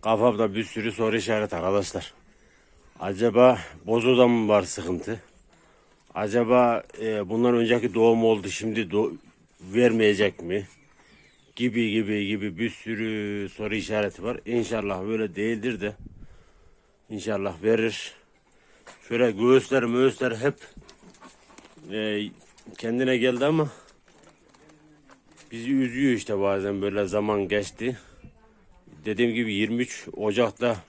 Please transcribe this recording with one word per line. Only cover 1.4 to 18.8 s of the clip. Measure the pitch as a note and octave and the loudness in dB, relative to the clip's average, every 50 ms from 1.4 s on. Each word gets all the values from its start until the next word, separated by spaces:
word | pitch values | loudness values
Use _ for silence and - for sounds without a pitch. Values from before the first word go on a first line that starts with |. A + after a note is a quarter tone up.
| G#2+ G2+ - | -2 -2 -4
arkadaşlar. | E2+ E2+ F#2 G2 G2+ F#2+ - - F#2 - - - _ _ _ _ _ _ _ _ _ _ _ _ - _ - _ - | -4 -2 0 0 0 0 0 -6 -6 -8 -10 -16 _ _ _ _ _ _ _ _ _ _ _ _ -20 _ -20 _ -8
Acaba | - F#2+ G2+ F#2 A#2 A#2 G2+ A#2 B2 B2+ B2 F#2+ - - - - - | -6 -6 -2 0 0 2 6 8 8 8 8 4 -2 -14 -18 -14 -4
bozoda | - A2 A#2 A#2 B2+ B2+ B2 B2+ A#2+ | 0 0 2 4 4 6 6 6 6
mı | A#2+ A#2 A2 G#2 | 6 2 4 4
var | G#2+ G#2 F#2 | 4 4 4
sıkıntı? | F2 - - F#2+ F2 F2+ E2 - G#2 A2+ G#2 - _ _ _ _ _ _ _ _ _ _ _ _ _ _ _ _ _ - | 2 -4 -4 -2 -6 -6 -6 -6 -8 -10 -10 -12 _ _ _ _ _ _ _ _ _ _ _ _ _ _ _ _ _ -8
Acaba, | - G#2 G#2 G2+ B2 A#2+ A2 B2 B2 B2 A#2+ A#2 A2 - - - - | -6 -6 0 0 0 2 4 4 4 4 4 2 -2 -4 -10 -12 -8
e, | G#2+ A2 A2 G#2+ G2+ F2+ | -6 -4 -2 -4 -4 -4
bundan | A2 A2+ A#2+ B2 A#2+ | -2 2 2 4 4
önceki | A#2 A#2 A2 A#2+ A#2+ G#2+ A2+ F2+ | 4 4 2 2 2 0 0 2
doğum | A2+ A2 A#2 A2+ A#2 A2+ | 4 6 6 6 6 4
oldu, | A2+ A2 G#2 F#2+ G2+ | 4 2 2 0 -6
şimdi | F2+ - G#2+ A2+ G#2+ A2 | -6 -6 -6 -4 -4 -4
do-, | A2 F2 F2 G#2 A2+ C2+ D#2 - _ - _ _ _ _ _ _ | -4 -2 -2 -2 0 -2 -4 -8 _ -20 _ _ _ _ _ _
vermeyecek | F2 F#2 F#2+ A#2 B2 A#2+ A2+ A2+ A2 G#2 G#2 G2 G#2 G2 F2+ - E2+ | -16 -4 0 4 4 4 4 6 4 4 4 4 2 0 0 -4 -8
mi? | E2+ F#2 G#2 G2 - - _ _ _ _ _ _ _ - _ _ _ _ _ _ _ _ | -6 -6 -6 -6 -8 -18 _ _ _ _ _ _ _ -20 _ _ _ _ _ _ _ _
Gibi, | - A#2 B2 G#2 A#2+ A#2 A2 | -4 -4 -2 0 0 -2 0
gibi, | G2+ A2+ A2 G2 G#2+ G#2 G2+ | 0 -2 -2 0 -2 -2 -2
gibi | G2 G#2+ G2+ G2 G#2 F2 E2 | -2 -4 -4 -4 -6 -6 -4
bir | A2+ A#2 | -6 -4
sürü | - - - A2 A2+ G#2 A2 A2 A2 G#2+ G#2 G#2 G#2 G#2 G2+ F#2+ | -4 -6 -8 -8 -6 -6 -4 -4 -4 -6 -6 -6 -6 -6 -6 -8
soru | - - G#2+ G#2 G#2 | -8 -8 -6 -4 -4
işareti | A2 F2+ F#2+ G#2+ G#2+ G#2 G2+ - - F2 | -4 -4 -2 -2 -2 -2 -2 -4 -6 -8
var. | A2+ B2 - - | -8 -8 -8 -6
İnşallah | - A#2+ A#2+ A2 G2 A#2 A2 G2+ G2+ G2 F2+ F#2 G#2 | -4 -2 -2 -2 -2 -4 -4 -4 -4 -6 -6 -4 -4
öyle | A2+ A2 A2 G#2 E2+ | -4 -4 -4 -4 -4
değildir | F#2+ G#2 A2+ A#2 A2 G#2 B2+ A#2+ G2 | -4 -4 -2 -2 -2 -4 -6 -6 -4
de. | F#2+ G#2 G#2 - - - - - - - - - _ _ _ _ _ - _ _ _ _ _ _ _ _ | -6 -6 -8 -8 -16 -20 -18 -18 -20 -20 -20 -20 _ _ _ _ _ -20 _ _ _ _ _ _ _ _
İnşallah | A2 G#2 F2+ G#2+ G#2+ G2 G2 G2+ E2+ D#2+ F#2 | -12 -8 -6 -4 -4 -4 -4 -6 -6 -2 2
verir. | A2 A2+ A2 A2 A2+ G#2 - - - - - _ _ _ _ _ _ _ _ _ _ _ _ | 2 2 2 2 -2 -2 -4 -8 -10 -12 -18 _ _ _ _ _ _ _ _ _ _ _ _